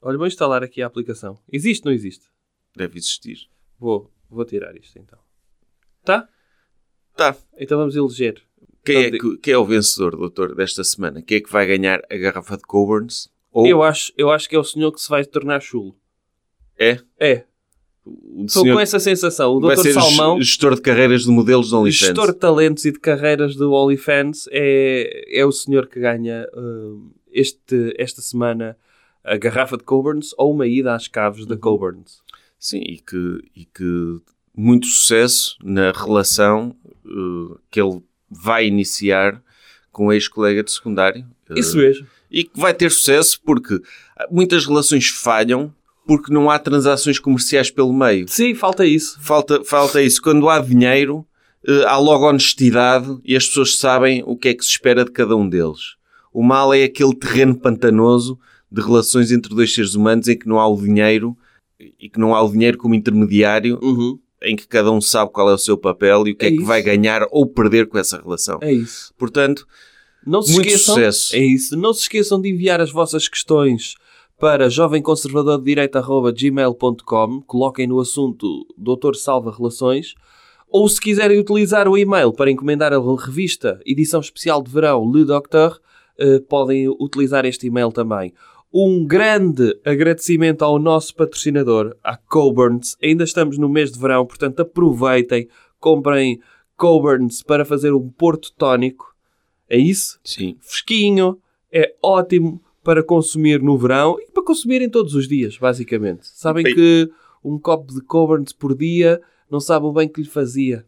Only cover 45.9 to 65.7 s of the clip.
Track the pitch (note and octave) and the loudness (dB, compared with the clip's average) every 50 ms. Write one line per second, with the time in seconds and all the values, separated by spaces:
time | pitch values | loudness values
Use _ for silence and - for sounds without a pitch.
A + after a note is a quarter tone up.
45.9 | _ _ _ - D#3 D3 C#3+ - D3 D3 C#3+ D3 D3 D3 D3 - C3+ C#3+ C3 C#3 | _ _ _ 0 0 0 2 0 0 2 4 4 2 0 0 0 0 2 2 2
46.9 | C#3+ C3 - D3+ C#3 - - C#3+ C3+ B2 B2 - - C#3 C3 B2 - - C3+ C3 | 2 2 0 -2 -2 -2 0 0 0 0 0 0 0 0 0 0 0 0 0 2
47.9 | B2+ C3+ C3 B2 G#2 F#2+ F2+ F2+ - - A#3 B3 A#3 A#3 - F#3+ F#3 F#3 F#3+ E3 | 2 2 2 2 2 0 -2 -4 -2 0 0 0 0 -2 -2 -2 0 2 2 2
48.9 | D3 D#3 D3+ - - - - - D3+ D3+ C#3+ C#3+ D3 C#3+ C#3+ - - C#3+ C#3 C#3 | 2 2 -2 -4 -12 -14 -6 0 0 0 2 2 0 -2 0 0 0 0 0 2
49.9 | - D3 C#3 B2+ A#2+ - - D#3+ D#3 D3+ C#3+ D#3 D#3+ D#3 C#3 B2+ B2+ B2 B2 B2 | 2 2 2 2 2 0 0 2 2 4 4 4 2 2 0 2 4 4 4 4
50.9 | C3 C#3 C#3+ C3+ C#3+ D#3 D#3 _ _ _ _ _ _ _ _ - C#3 C#3+ C#3 G#2+ | 4 2 0 0 -4 -8 -10 _ _ _ _ _ _ _ _ 2 2 4 4 4
51.9 | B2+ C#3 C#3+ D3+ D3+ C#3 C#3 D3+ C#3+ C3+ C3+ - - - C3 B2 A#2+ B2 B2 B2+ | 2 2 4 4 4 4 4 4 4 4 2 0 0 2 2 4 4 4 4 4
52.9 | B2+ C3 B2 C3+ C#3 B2+ - - B2+ C3 B2+ - - C#3+ C3+ C3 - - - C3+ | 2 2 0 -4 -12 -14 -4 -2 0 0 0 0 0 0 0 0 0 0 2 2
53.9 | B2+ B2+ B2+ C3 C3 B2 A#2+ - A#2+ A#2+ - B2+ A#2+ B2 - - - - - C3 | 2 4 4 2 2 0 -2 -6 -8 -2 0 -2 -2 0 -2 -4 -4 0 2 2
54.9 | A#2+ A#2+ B2 A#2+ B2 - B2 G#2 A2+ A2 G2+ F#2+ F2+ F2+ E2+ D#2+ D2+ - - - | 4 4 2 0 0 -2 0 2 2 2 2 0 0 -2 -2 -2 -4 -8 -14 -18
55.9 | - _ _ _ _ _ _ _ _ A#2 A#2 A#2+ C3 C3+ C#3 C3+ C3+ C3+ C3+ C3+ | -18 _ _ _ _ _ _ _ _ 0 2 4 4 4 4 4 4 4 4 2
56.9 | C3 - D3 C3+ C3 B2+ - - G#2+ A#2+ C3+ C3 B2+ B2 - B2+ A2+ G#2+ - A#2+ | 0 2 2 2 2 0 -4 -4 2 4 4 4 4 2 0 -2 -2 2 2 2
57.9 | A2 A2 A2+ A#2 A#2+ B2 A#2+ B2 C3 B2+ _ _ _ _ _ _ - G2+ A2 A2 | 4 4 4 4 4 4 2 -2 -10 -12 _ _ _ _ _ _ -8 -6 0 2
58.9 | A#2+ A#2 A2+ - - B2+ A#2+ A2+ B2 A#2+ G#2+ G#2 G#2+ G#2+ A#2+ A2 - - A2 G2 | 2 2 4 2 2 2 2 4 2 0 0 -2 0 0 0 0 0 -2 -4 -2
59.9 | G2 G#2 G#2 A2 A2 A#2 A2 A#2 A#2+ A#2 - A2 A2 A2 A2 A2 G#2+ G2+ G2+ G2+ | 0 0 2 2 2 2 2 0 -2 -2 0 -2 0 2 2 2 2 0 0 0
60.9 | G#2 G#2 G#2+ G#2+ A2 A2 G#2 A#2+ A#2+ _ _ _ _ _ _ _ _ _ - - | 2 2 4 2 2 0 -2 -4 -10 _ _ _ _ _ _ _ _ _ -20 -20
61.9 | _ _ - G#2 _ A2+ A2 A2 A2+ A2 A2 A2 G2+ A2 A2+ A#2+ A#2+ - - A#2 | _ _ -20 -14 _ -2 0 2 2 2 2 2 2 2 2 2 0 0 0 0
62.9 | A2+ A2 G#2 A#2 G#2 G#2+ G#2+ G2+ G2 G#2 G#2 G#2 G#2 A2 G2+ A#2+ A#2+ - - C3+ | 0 0 0 0 2 2 2 2 4 4 4 4 2 0 0 0 -2 -2 0 -2
63.9 | C3 A#2+ A#2 A#2+ C3 C#3+ _ _ _ _ - G#2 A2+ G#2 - _ - A2+ G#2 G#2+ | 0 0 0 -2 -4 -8 _ _ _ _ -6 -6 -6 -6 -8 _ 0 2 2 4
64.9 | A2 G#2+ G#2 - - A#2 G#2+ G2 - G#2 G2+ G2+ G2 G2 - - | 2 2 0 0 0 0 -2 -2 0 0 2 4 4 2 2 0